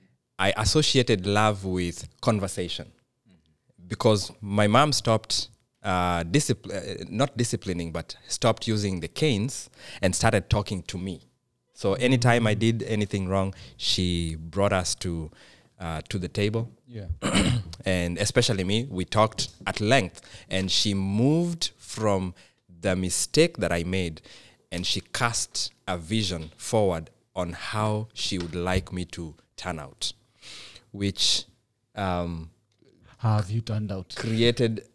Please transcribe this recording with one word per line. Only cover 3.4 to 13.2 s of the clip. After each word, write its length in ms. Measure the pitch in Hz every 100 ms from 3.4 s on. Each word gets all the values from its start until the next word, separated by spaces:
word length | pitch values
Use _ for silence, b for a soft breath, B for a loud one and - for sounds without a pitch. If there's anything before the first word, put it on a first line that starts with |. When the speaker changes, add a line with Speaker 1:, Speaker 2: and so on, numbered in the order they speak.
| _ _ _ _ 87
Speaker 1:
because 440 | - 113 104 - -
my 260 | 104 104 104
mom 240 | 117 151
stopped, 560 | 139 - 110 - - - _ _ _
uh, 400 | 98 92 90 87
discipl-, 500 | 85 143 - - -
uh, 320 | 95 - - -
not 280 | 107 143 113
disciplining, 540 | 120 113 98 85 85
but 240 | 82 - - -
stopped 400 | - 117 107 113
using 320 | 107 101 92
the 80 | 82
canes 600 | - 156 101 123 - - B B B
and 140 | 92 92
started 340 | 113 104 -
talking 320 | 104 101 98
to 140 | - 87
me. 240 | 95 82 - _ _ _ _
So 200 | - 104
anytime 540 | 98 127 131 123 120 110
I 60 | 107
did 280 | 113 113
anything 440 | - 107 104 98